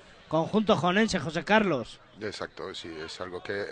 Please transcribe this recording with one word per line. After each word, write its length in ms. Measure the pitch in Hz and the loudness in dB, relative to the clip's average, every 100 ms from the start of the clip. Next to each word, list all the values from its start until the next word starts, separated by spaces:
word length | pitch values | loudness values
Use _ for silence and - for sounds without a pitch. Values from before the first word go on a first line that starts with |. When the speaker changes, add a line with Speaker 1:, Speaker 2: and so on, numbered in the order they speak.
| - - - | -20 -20 -2
Speaker 1:
conjunto 500 | 156 165 208 214 190 | 0 2 2 4 4
jonense, 440 | 175 185 220 180 | 4 4 2 0
José 240 | 151 160 | -2 -2
Carlos. 560 | 156 214 202 139 107 - - - | 4 4 4 0 -2 -12 -20 -10
Speaker 2:
Exacto, 540 | 107 - 87 - 87 | -8 -6 -8 -8 -10
sí, 140 | 87 87 | -10 -10
es 320 | 80 80 - | -10 -10 -10
algo 200 | 92 90 | -8 -8
que 240 | - 101 101 | -6 -4 -2